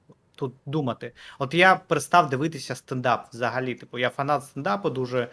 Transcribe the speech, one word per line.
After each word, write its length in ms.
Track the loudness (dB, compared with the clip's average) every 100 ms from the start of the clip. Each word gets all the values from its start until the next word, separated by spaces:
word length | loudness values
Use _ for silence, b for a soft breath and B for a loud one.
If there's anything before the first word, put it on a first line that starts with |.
| _ _ _ -8
тут 180 | -8 -8 -6
думати? 460 | -2 -2 -4 -10 B B B
От 140 | -2
я 220 | 4 6 6
перестав 540 | 2 -2 4 4 4
дивитися 460 | 0 -2 -6 -8 -10
стендап 520 | -6 -2 0 0 -2
взагалі. 420 | -6 -4 -2 -4 -8
Типу, 220 | -10 -2
я 100 | -2
фанат 340 | 0 0 -2
стендапу, 460 | -2 -6 -4 -2 -2
дуже 380 | -4 -2 -2 -4